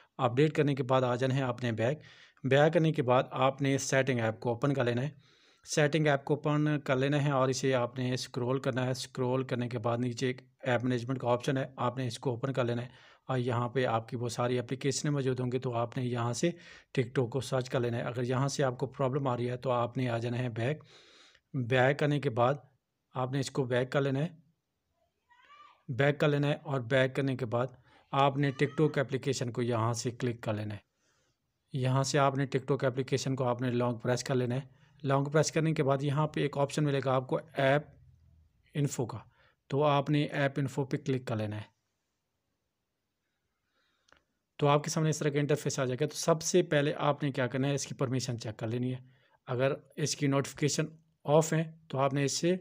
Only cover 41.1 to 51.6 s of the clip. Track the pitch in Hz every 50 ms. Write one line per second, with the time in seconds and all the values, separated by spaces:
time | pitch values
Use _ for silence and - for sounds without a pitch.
41.1 | 131 123 127 - 113 107 107 104 107 104 104 - _ _ _ _ _ _ _ _
42.1 | _ _ _ _ _ _ _ _ _ _ _ _ _ _ _ _ _ _ _ _
43.1 | _ _ _ _ _ _ _ _ _ _ _ _ _ _ _ _ _ _ _ _
44.1 | _ _ _ _ _ _ _ _ _ - 147 143 143 147 147 160 - 165 156 156
45.1 | 147 - 151 151 135 147 147 139 151 147 - 147 - 147 131 123 127 120 131 120
46.1 | - - - 165 165 160 - - - 180 170 170 160 147 139 151 - - 147 147
47.1 | 135 - 151 139 127 139 127 117 - 131 135 143 143 131 - - 147 - 143 117
48.1 | 131 127 - - 120 113 - 117 110 - 120 110 120 123 123 127 127 131 - -
49.1 | _ _ _ _ _ _ - - 127 120 135 139 151 - - _ - - 151 135
50.1 | - - 151 139 135 139 135 - - - 151 139 - - 156 - - - _ _
51.1 | _ _ - - 147 160 156 - 160 156